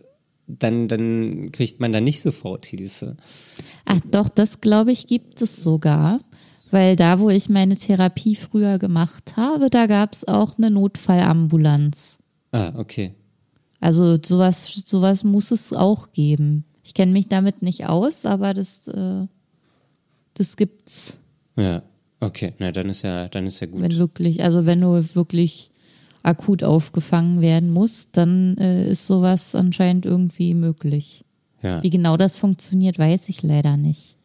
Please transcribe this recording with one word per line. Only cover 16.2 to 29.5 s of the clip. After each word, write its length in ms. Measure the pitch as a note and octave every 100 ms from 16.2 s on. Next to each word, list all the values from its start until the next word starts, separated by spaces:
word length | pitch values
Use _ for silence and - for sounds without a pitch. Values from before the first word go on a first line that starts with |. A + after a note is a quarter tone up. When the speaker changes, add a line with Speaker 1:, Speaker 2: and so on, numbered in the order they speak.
| D3 D3+ D3 D3+ - _
Speaker 2:
Ich 100 | -
kenn 180 | - F#3
mich 140 | F#3+ F#3+
damit 360 | F#3+ G3 -
nicht 240 | F3+ E3+ -
aus, 380 | E3 B3 -
aber 300 | - G3 G3
das, 320 | G3 F#3+ - -
äh, 400 | G3+ F#3 F#3+ F#3+ _ _ _ _ _ _ _ _ _ _
das 220 | - G3 -
gibt's. 640 | G#3 _ - - - - _ _ _ -
Speaker 1:
Ja, 260 | F#2+ F2 - _ _ -
okay. 320 | G#2 - F#2+ -
Na, 100 | F#2+
dann 180 | F2 F#2+
ist 140 | F#2+
ja, 260 | G2+ F2+ F2+
dann 180 | G2 F#2+
ist 120 | F#2
ja 60 | F2
gut. 160 | B2+
Speaker 2:
Wenn 140 | F3 E3+
wirklich, 480 | F3 - E3+ E3
also 200 | F3 E3+
wenn 160 | E3 F3
du 240 | F3+ F3 D#3+
wirklich 580 | F3+ E3 E3+ E3+ - - _ _ _ _ _
akut 400 | E3+ E3+ - F#3+
aufgefangen 800 | - D#3+ - - - E3+ E3+ F3
werden 320 | E3 E3 E3+
musst, 380 | E3+ A3+ - - -
dann, 400 | F3 F#3 F#3 F#3
äh, 300 | F#3+ F3+ -
ist 140 | F#3+ -
sowas 480 | F#3+ F3+ F#3 -